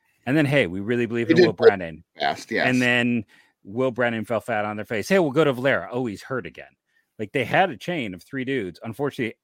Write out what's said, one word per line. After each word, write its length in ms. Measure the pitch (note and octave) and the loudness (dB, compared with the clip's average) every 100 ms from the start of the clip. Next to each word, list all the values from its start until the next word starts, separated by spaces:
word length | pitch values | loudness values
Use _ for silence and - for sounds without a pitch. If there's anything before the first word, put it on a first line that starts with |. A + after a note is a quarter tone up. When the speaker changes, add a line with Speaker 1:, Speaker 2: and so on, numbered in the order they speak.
| _ _ A#2+ | _ _ 0
Speaker 1:
And 100 | D3+ | 2
then, 100 | C3+ | 4
"Hey, 220 | C#3+ F2+ | 2 2
we 140 | F#2 | -2
really 240 | G2+ A#2+ A#2 | -2 0 0
believe 220 | A#2 A#2 | 0 2
Speaker 2:
They 60 | |
Speaker 1:
in 40 | E3 | 6
Speaker 2:
did 80 | A2+ | 4
Speaker 1:
Will 80 | |
Speaker 2:
play 140 | F#2 - | 6 4
Speaker 1:
Brennan." 360 | G2 E2+ E2 - - | 4 -4 -12 -16 -4
Speaker 2:
fast, 320 | C#2+ - - | -4 -4 -4
yes. 160 | G#2 B2 | 0 2
Speaker 1:
And 140 | B2+ | 2
then 420 | B2 B2 A#2+ A#2+ - _ _ _ | 2 2 2 0 -4 _ _ _
Will 280 | G2+ A2+ C3 | -10 -2 -2
Brennan 340 | A#2 A#2+ A2+ G#2+ | 0 -2 -2 -2
fell 160 | A2 | -4
flat 240 | - G#2+ G#2+ | -2 -4 -4
on 100 | G#2 | -6
their 100 | G#2 | -6
face. 220 | A2+ - | -4 2
"Hey, 120 | F#3+ | 2
we'll 120 | D#3 | 2
go 140 | C3+ D3 | 2 2
to 80 | |
Valera." 340 | B2 C3+ G#2 F2+ | 2 0 0 -2
"Oh, 160 | B2 B2 | -4 -4
he's 160 | G2 | -6
hurt 220 | - B2+ E2+ | -8 -8 -8
again." 300 | - C#2 _ _ _ _ - | -14 -20 _ _ _ _ -12
Like, 120 | A2 | -4
they 140 | C#3 A2 | -2 2
had 240 | D#3+ F#3 | 2 2
a 80 | A#2 | 0
chain 360 | - F3 G#2+ F2+ | -6 -6 -6 -10
of 60 | |
three 220 | - C3+ | -10 -8
dudes. 380 | B2+ C3+ F#2 E2 | -4 -4 -6 -10
Unfortunately, 520 | A2+ A2+ C#3+ - A2+ - | -12 -6 -6 -4 -6 -6